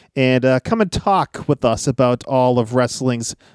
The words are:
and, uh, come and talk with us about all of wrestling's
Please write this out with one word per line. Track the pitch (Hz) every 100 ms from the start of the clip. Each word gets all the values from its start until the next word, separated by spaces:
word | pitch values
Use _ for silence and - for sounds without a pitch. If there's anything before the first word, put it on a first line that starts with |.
| _
and, | - 131 127
uh, | 131 131
come | - 226
and | 202
talk | - - 190 143 - -
with | 143
us | 120 110 -
about | 120 127 123 -
all | 131 127 123
of | 113
wrestling's | 127 120 - 131 120 113 - _